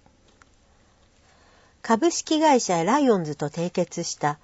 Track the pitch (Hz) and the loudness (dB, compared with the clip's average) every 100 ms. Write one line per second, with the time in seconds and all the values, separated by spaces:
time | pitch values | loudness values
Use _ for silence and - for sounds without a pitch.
0 | _ _ _ _ _ _ _ _ _ _ | _ _ _ _ _ _ _ _ _ _
1 | _ _ _ _ _ _ _ _ - 226 | _ _ _ _ _ _ _ _ -2 0
2 | 339 - - 311 311 254 - 175 170 277 | 0 -2 -2 0 4 4 2 -2 2 2
3 | 269 202 156 147 147 - 175 - 170 - | 2 2 0 -6 -6 -4 -6 -2 -4 -4
4 | 170 - 147 147 | -10 -4 -4 -4